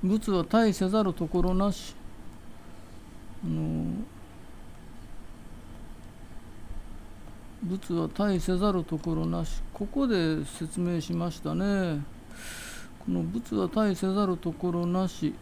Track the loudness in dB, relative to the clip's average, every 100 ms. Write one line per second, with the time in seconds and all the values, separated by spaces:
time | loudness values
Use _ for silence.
0 | 6 4 4 4 6 6 6 6 4 4
1 | 4 2 2 4 6 6 4 2 -6 -12
2 | -12 -10 -12 -12 -12 -12 -12 -14 -14 -14
3 | -14 -14 -12 -8 -2 0 0 0 0 -2
4 | -6 -8 -16 -14 -14 -12 -12 -14 -12 -12
5 | -10 -10 -10 -12 -12 -12 -12 -12 -12 -12
6 | -14 -14 -12 -10 -10 -10 -6 -6 -6 -10
7 | -10 -12 -12 -12 -14 -8 -4 -4 0 0
8 | 0 2 4 4 4 4 4 4 2 -2
9 | 0 2 2 2 0 0 -2 -4 -2 2
10 | 4 4 4 2 -2 -4 -4 0 2 0
11 | 0 0 0 -2 -2 0 2 4 2 0
12 | -4 -10 -14 -12 -10 -10 -10 -10 -12 -8
13 | -2 0 0 -2 -2 0 2 4 4 4
14 | 2 2 2 2 -2 -2 0 2 2 2
15 | 0 0 -2 -2